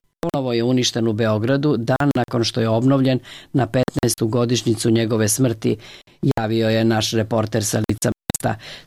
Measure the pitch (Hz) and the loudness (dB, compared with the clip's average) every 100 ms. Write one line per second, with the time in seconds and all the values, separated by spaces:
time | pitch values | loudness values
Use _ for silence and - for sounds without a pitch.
0 | _ _ 170 143 127 117 120 127 120 120 | _ _ -6 -4 -2 0 2 2 0 0
1 | 113 107 110 107 113 139 151 117 117 131 | -2 0 0 0 0 0 0 0 0 0
2 | 143 127 120 120 113 123 113 113 131 139 | 2 0 -2 -2 -2 0 0 2 4 4
3 | 131 127 - - - 139 110 127 123 - | 2 0 -4 -18 -4 -2 0 0 -2 -2
4 | 120 - 117 120 120 117 117 110 120 113 | -2 0 -2 0 0 0 0 0 2 2
5 | 113 113 107 - 131 110 123 110 - - | 2 0 0 2 0 0 -2 -4 -8 -20
6 | - _ 135 - 110 113 110 110 113 110 | -20 _ -2 0 0 0 2 2 2 2
7 | 110 110 110 113 110 113 104 110 107 110 | 0 -2 0 0 0 -2 -2 -2 -2 0
8 | - - - - 120 107 - - | -2 -4 -6 -4 -2 -4 -10 -20